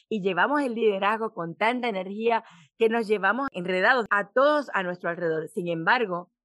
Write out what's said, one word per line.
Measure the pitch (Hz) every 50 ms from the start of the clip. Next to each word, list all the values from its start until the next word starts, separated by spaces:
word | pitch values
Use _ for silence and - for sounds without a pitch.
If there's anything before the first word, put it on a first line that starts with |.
| _ -
y | 220 214
llevamos | 175 196 180 170 196 240 285 294 285
el | 247 220
liderazgo | 233 233 214 196 190 196 202 220 208 226 214 -
con | - 170 170 165
tanta | - 208 226 254 254 233 240
energía | 196 190 185 190 196 214 226 233 226 220 - - - - 156 _ _ -
que | 226 226
nos | 226 233 220 190
llevamos | 214 196 185 190 208 254 277 269 -
enredados | 185 175 190 185 185 190 226 254 247 214 -
a | 208 202 202 196
todos | - 254 277 294 302 294 262 - -
a | 196 185
nuestro | 175 180 180 214 170
alrededor. | 175 180 175 165 160 156 160 156
Sin | - 208 175 175
embargo, | 170 165 165 196 226 254 233 190 175 175 180 _ _ _